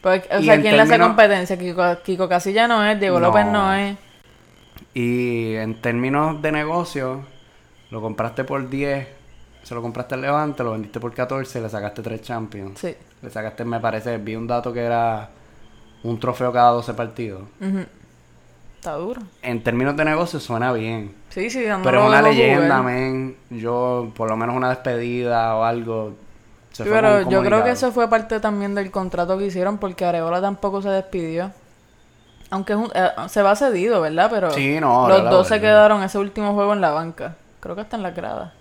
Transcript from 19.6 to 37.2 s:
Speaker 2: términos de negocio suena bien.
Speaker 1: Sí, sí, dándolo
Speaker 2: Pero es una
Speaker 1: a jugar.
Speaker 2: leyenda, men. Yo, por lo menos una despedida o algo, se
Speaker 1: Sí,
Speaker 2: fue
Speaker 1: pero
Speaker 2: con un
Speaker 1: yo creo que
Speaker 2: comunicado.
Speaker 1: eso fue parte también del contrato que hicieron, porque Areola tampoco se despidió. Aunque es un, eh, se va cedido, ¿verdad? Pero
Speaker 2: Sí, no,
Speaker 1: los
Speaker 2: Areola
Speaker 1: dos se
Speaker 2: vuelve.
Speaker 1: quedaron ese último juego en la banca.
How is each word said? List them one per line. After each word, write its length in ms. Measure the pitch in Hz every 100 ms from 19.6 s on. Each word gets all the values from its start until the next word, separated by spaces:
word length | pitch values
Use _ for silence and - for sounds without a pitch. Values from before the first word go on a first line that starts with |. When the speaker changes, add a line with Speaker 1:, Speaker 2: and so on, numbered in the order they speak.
Speaker 2:
términos 340 | 110 123 131 143
de 80 |
negocio 360 | 156 156 175 151
suena 320 | - 113 123
bien. 420 | 120 110 113 101 - -
Speaker 1:
Sí, 200 | - 214
sí, 140 | 254
dándolo 220 | 226 196 185
Speaker 2:
Pero 140 | 123
es 60 | 208
una 80 | 139
Speaker 1:
a 20 |
jugar. 120 | 147
Speaker 2:
leyenda, 480 | 131 127 139 147 135
men. 540 | 127 123 131 131 131 131 _
Yo, 600 | 120 113 120 123 123 117 110
por 120 | 113
lo 80 | 110
menos 200 | 117 127
una 140 | 127
despedida 840 | 131 139 120 120 123 120 117 113
o 80 | 110
algo, 540 | 113 120 113 113 107 - - - _ - _
se 100 | -
Speaker 1:
Sí, 60 | 202
Speaker 2:
fue 100 | 220
Speaker 1:
pero 80 | 220 208
Speaker 2:
con 80 | 180
un 40 |
Speaker 1:
yo 80 | 190
creo 40 |
que 60 | 190
Speaker 2:
comunicado. 220 | 214 240
Speaker 1:
eso 180 | 247 254
fue 180 | 233 233
parte 300 | 226 220 220
también 340 | 214 208 202
del 160 | 202 190
contrato 480 | 196 185 180 175 190
que 60 | 202
hicieron, 320 | 180 185 208
porque 260 | 202 180
Areola 360 | 175 170 165 175
tampoco 420 | 196 196 202 196
se 60 | 196
despidió. 640 | 196 190 185 165 165 190 - _ _ _ _ _ _ _ _ -
Aunque 220 | 185 196
es 60 | 208
un, 100 | 226
eh, 180 | - 185 - 160
se 140 | -
va 120 | 196
cedido, 460 | 208 277 202 202 220
¿verdad? 280 | 156 160 208
Pero 180 | 220 180
Speaker 2:
Sí, 300 | 143 139 151
no, 260 | 147 123 123
Speaker 1:
los 60 | 190
Speaker 2:
Areola 120 | 180
Speaker 1:
dos 160 | 185 185
se 80 |
Speaker 2:
vuelve. 120 | 214 214
Speaker 1:
quedaron 340 | 214 214 208
ese 160 | 190 202
último 340 | 202 208 208
juego 180 | 208 202
en 80 | 208
la 100 | 175
banca. 460 | 151 165 160